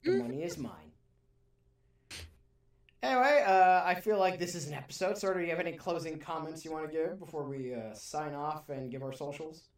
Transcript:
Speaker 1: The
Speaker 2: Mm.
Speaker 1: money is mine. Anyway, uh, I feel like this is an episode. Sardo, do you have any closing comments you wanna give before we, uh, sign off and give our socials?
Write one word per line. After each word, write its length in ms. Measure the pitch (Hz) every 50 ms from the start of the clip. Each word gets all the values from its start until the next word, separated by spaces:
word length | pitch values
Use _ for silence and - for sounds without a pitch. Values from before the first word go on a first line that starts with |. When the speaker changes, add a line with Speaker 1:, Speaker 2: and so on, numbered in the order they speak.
| _
Speaker 1:
The 80 | 311
Speaker 2:
Mm. 100 | 381 381 381
Speaker 1:
money 200 | - - 139 160
is 140 | 175 - -
mine. 340 | 135 113 87 80 76 78 - _ _ _ _ _ _ _ _ _ _ _ _ _ _ _ _ _ _ _ _ _ _ _ - - - - - _ _ _ _ _ _ _ _ _ _ _ _ _ -
Anyway, 400 | 254 262 254 254 277 294 285 -
uh, 380 | 196 190 190 185 185 185 180 175
I 100 | 180 180
feel 220 | 185 185 214 214 202
like 220 | 190 185 185 170
this 160 | 175 175 175
is 120 | 175 143 143
an 60 | 147
episode. 420 | 139 135 - - - 185 185 208
Sardo, 200 | 202 202 190 185
do 60 | 180
you 80 | 170 170
have 80 | 165 170
any 140 | 180 170 151
closing 440 | - - 190 170 165 151 160 160 151
comments 480 | - - 165 160 160 160 160 160 -
you 60 | 160
wanna 160 | 160 160 160 151
give 280 | 156 160 160 165 175 190
before 240 | 175 147 - 156 143
we, 300 | 135 139 135 131 127 123
uh, 180 | 117 110 110 110
sign 400 | 110 - - - 151 151 147 147
off 340 | 143 147 147 156 156 143 -
and 200 | 143 135 131 131
give 120 | 120 135 135
our 100 | 135 131
socials? 560 | 135 151 143 143 147 160 156 156 - _ _ _